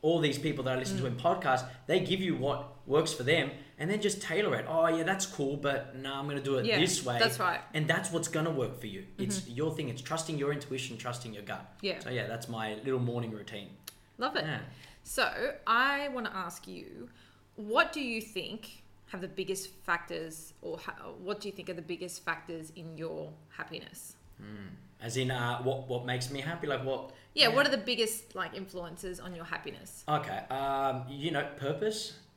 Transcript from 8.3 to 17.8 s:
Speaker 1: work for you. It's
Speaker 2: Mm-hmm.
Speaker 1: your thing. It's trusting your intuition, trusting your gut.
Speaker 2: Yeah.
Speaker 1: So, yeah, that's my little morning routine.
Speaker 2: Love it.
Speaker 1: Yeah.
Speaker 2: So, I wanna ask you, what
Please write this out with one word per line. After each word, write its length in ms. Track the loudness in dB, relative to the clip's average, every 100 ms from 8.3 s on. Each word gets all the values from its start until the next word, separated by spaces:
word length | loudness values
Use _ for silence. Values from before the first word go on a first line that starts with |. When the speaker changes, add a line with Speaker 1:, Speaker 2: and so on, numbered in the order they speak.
| 2 2
Speaker 1:
work 280 | 2 -2 -2
for 80 | -8
you. 200 | -8 -12 -4
It's 240 | -2 -2
Speaker 2:
Mm-hmm. 120 | -4
Speaker 1:
your 200 | 0 0
thing. 140 | 0 -4
It's 140 | -4
trusting 340 | -4 -2 0 0
your 160 | 2
intuition, 460 | 0 -2 -4 -4 -6
trusting 340 | -6 -6 -6
your 100 | -8
gut. 200 | -8 -8 -10 -6
Speaker 2:
Yeah. 180 | -4 -2
Speaker 1:
So, 100 | -2
yeah, 160 | -2 0
that's 200 | -4 -4
my 280 | -2 -2 -2
little 160 | 0 2
morning 300 | 2 0 -2
routine. 400 | -6 -8 -10 -10 -14 -18 -18 -20 -2
Speaker 2:
Love 180 | 0 0
it. 80 |
Speaker 1:
Yeah. 140 | 0 -4 -6 -14 -18 -18
Speaker 2:
So, 520 | -6 2 2 2 -2 -2 4
I 420 | 6 6 2 0
wanna 220 | -2 -4
ask 340 | -4 -6 -8 -12
you, 400 | -12 -12 -12 -14 -16 -20 -20 _ -10
what 360 | 2 4